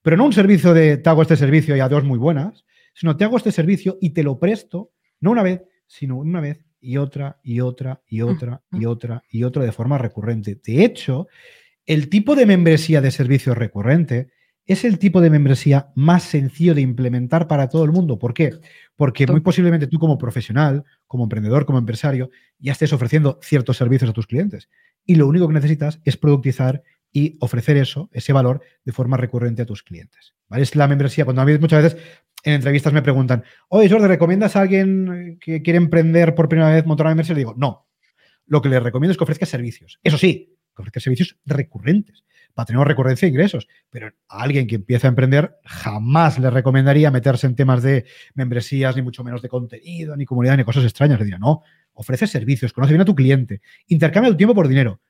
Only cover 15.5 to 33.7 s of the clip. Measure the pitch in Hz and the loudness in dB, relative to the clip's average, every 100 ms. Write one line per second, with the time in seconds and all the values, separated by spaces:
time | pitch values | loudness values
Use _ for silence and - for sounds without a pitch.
15.5 | 135 147 139 - - 151 175 - 151 135 | 2 2 2 0 0 2 2 2 -4 -4
16.5 | - 170 147 131 120 127 123 123 165 160 | 0 0 2 0 -2 -4 -4 -2 -2 0
17.5 | 147 131 160 151 175 170 107 120 120 160 | -2 0 0 0 0 0 -2 -6 -2 -2
18.5 | - _ _ _ _ 143 120 131 151 185 | -4 _ _ _ _ -2 2 2 2 2
19.5 | 180 175 170 139 160 160 139 117 127 - | 2 2 0 -2 -2 0 -2 -4 -8 -4
20.5 | 117 151 139 139 _ _ 123 113 107 104 | 0 0 0 -6 _ _ -6 -4 -4 0
21.5 | 135 143 131 113 113 147 135 127 _ _ | 0 2 -2 -2 -4 -4 -4 -8 _ _
22.5 | _ 135 135 156 143 120 151 143 - - | _ -10 -4 -2 -2 0 0 0 -4 -2
23.5 | 147 120 120 120 135 120 113 113 123 202 | -2 0 -2 0 2 0 -4 -6 -4 -4
24.5 | 107 _ _ _ _ - 165 139 170 170 | -8 _ _ _ _ 2 4 4 2 2
25.5 | 156 143 156 151 156 - - 151 143 131 | 0 0 -2 -4 -4 -6 0 2 2 0
26.5 | - 127 139 _ _ _ 143 151 - 123 | -2 -2 -4 _ _ _ -4 -4 -4 -6
27.5 | 120 135 143 131 139 - 123 - 135 123 | -4 0 0 0 -6 -10 -10 0 2 2
28.5 | 131 _ _ - 120 123 131 120 123 120 | -2 _ _ -12 -6 -2 -2 -2 -4 -4
29.5 | 117 117 101 _ 85 - _ _ _ _ | -4 -8 -10 _ -20 -20 _ _ _ _
30.5 | 117 143 151 143 139 139 - 117 127 135 | -2 0 2 2 2 -2 -2 -2 2 2
31.5 | 151 160 156 160 160 - _ _ - - | 2 4 4 4 0 -20 _ _ -10 -2
32.5 | 147 135 143 151 151 143 135 127 123 - | -2 0 0 0 0 0 0 0 -2 -4
33.5 | _ _ | _ _